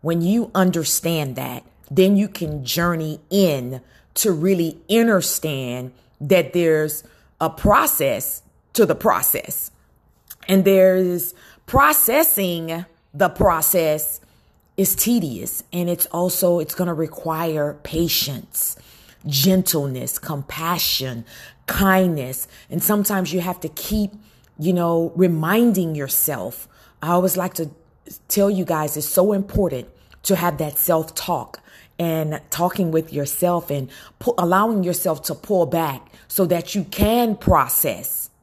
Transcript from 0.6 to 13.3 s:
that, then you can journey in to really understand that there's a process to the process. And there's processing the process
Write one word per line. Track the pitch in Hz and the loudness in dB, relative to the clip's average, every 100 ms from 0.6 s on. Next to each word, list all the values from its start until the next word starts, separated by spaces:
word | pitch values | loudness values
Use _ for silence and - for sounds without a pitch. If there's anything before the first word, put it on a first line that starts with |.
| 185 170 151 - 170 165 143 123 | 2 2 -2 -2 -2 -2 -4 -6
that, | 131 123 _ _ _ | -10 -10 _ _ _
then | 139 185 202 | 2 4 4
you | 208 | 2
can | - 160 151 123 | -4 -8 -6 -4
journey | 165 175 165 156 151 _ | -2 0 -2 -4 -10 _
in | 196 185 143 123 131 - _ _ - | 2 4 2 -4 -10 -14 _ _ -2
to | 220 | 0
really | 165 175 185 165 - _ | 2 2 2 0 -6 _
understand | 214 233 196 - - 156 139 127 123 127 - _ _ | 2 4 2 0 -4 -4 -6 -6 -8 -10 -16 _ _
that | 143 185 165 | 2 2 2
there's | 175 165 156 156 151 - _ _ _ | 0 2 2 0 -6 -12 _ _ _
a | 160 | -6
process | - 202 214 - - 135 110 - - _ _ _ | 0 4 4 4 0 -2 -2 -6 -10 _ _ _
to | - 202 | 0 2
the | 151 | 2
process. | 220 - - - - - - _ _ _ _ _ _ - - | 2 2 0 -2 -6 -10 -10 _ _ _ _ _ _ -18 0
And | 190 190 | 2 6
there's | 190 190 185 185 175 - - - _ - | 6 6 6 2 -2 -6 -10 -20 _ 0
processing | 254 285 302 - 269 330 - 190 170 165 165 180 _ _ | 4 4 4 2 2 2 2 -2 -2 -4 -8 -10 _ _
the | 143 | 0
process | 180 | 0